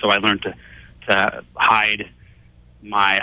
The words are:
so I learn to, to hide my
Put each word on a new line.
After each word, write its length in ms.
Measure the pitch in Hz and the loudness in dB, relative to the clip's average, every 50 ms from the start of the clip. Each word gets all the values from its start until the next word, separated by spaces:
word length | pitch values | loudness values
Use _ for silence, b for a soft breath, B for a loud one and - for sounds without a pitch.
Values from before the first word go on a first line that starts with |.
| - | 0
so 80 | 104 | 0
I 80 | 101 101 | 0 2
learn 200 | 101 107 101 95 | 2 0 -2 0
to, 140 | - 95 - B B B B B B B B B - 120 | -4 -8 -10 B B B B B B B B B -2 0
to 360 | 101 98 98 - - - - - - | 0 2 2 0 -2 -6 -16 -18 -6
hide 560 | - - 110 113 107 107 107 104 104 104 - - b b b b b b b b - - - - - - | -2 0 2 2 2 2 0 -2 -4 -8 -14 -16 b b b b b b b b -20 -20 -20 -20 -20 -16
my 360 | 104 104 101 98 98 98 98 | -6 -2 0 2 2 2 0